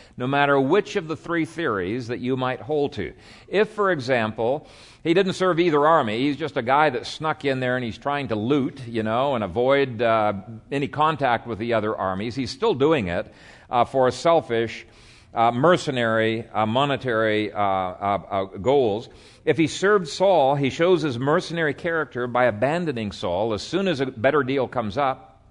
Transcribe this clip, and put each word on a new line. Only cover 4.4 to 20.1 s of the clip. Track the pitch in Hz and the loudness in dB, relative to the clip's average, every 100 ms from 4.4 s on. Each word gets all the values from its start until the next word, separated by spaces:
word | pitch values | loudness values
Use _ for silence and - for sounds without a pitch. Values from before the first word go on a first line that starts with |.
| 117 151 - - - - | -2 -2 -6 -20 -20 -8
he | 160 | 0
didn't | 175 190 | 2 2
serve | - 185 165 | 0 0 2
either | 175 147 151 | 4 4 6
army, | 165 117 110 | 6 4 0
he's | 143 135 | -2 -2
just | 156 143 | -4 -4
a | |
guy | 117 139 156 | 0 4 4
that | 123 95 | 2 -6
snuck | - 156 151 | -6 -6 -4
in | 139 131 | -2 -2
there | 127 127 | -2 -2
and | |
he's | 120 - | -4 -6
trying | 143 143 131 | -4 -4 -4
to | 110 | -4
loot, | 113 143 135 - 117 | 0 0 0 -6 -6
you | 113 | -4
know, | 110 113 143 123 | 0 0 0 0
and | |
avoid, | 98 92 127 139 135 113 | -2 0 2 2 2 0
uh, | 117 113 107 98 98 113 - | 2 2 2 -2 -8 -18 -8
any | 143 143 | -6 -4
contact | 143 156 160 135 117 120 | 0 0 0 0 0 -2
with | 98 | -6
the | 117 | -2
other | 113 107 | 0 0
armies, | 104 95 92 113 | -2 -4 -4 -6
he's | 113 120 | -6 -8
still | - 226 | -2 -2
doing | 156 143 160 90 | 2 2 2 0
it, | 87 - - - - - | -4 -6 -14 -20 -20 -4
uh, | 120 | 0
for | 117 135 127 | 0 2 2
selfish, | 123 170 165 - 117 117 - - - - - - | 2 2 2 2 -2 -2 -6 -16 -20 -20 -20 -10
uh, | - 117 | 0 2
mercenary, | 120 160 180 - 131 117 113 113 113 117 | 4 4 4 2 -2 0 2 2 0 -4
uh, | 101 107 | -2 0
monetary, | 120 143 131 131 110 110 107 104 | 2 0 0 -2 0 2 0 -2
uh, | 101 | -2
uh, | 101 95 92 90 101 98 - | 0 0 -2 -4 -2 -2 -2
uh, | 98 98 92 | -4 -6 -4
goals. | 101 143 120 101 123 - - - - | 2 4 2 0 -6 -18 -20 -6 -2
If | 151 | 2
he | 156 | 0
served | - 190 208 | 0 2 2
Saul, | 165 | 0